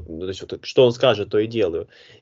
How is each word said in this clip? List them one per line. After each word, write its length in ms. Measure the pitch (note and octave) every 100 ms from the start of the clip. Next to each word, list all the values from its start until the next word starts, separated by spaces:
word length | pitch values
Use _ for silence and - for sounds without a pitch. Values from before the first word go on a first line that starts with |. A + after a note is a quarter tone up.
| D#2+
ну, 120 | D#2+
то 80 | F#2
есть 140 | F#2
вот 180 | - -
что 220 | - - C3
он 60 |
скажет, 380 | B2 C3 G#2 G2
то 80 | G#2+
и 60 | A2
делаю, 400 | A#2 F#2 E2 E2+ _ - -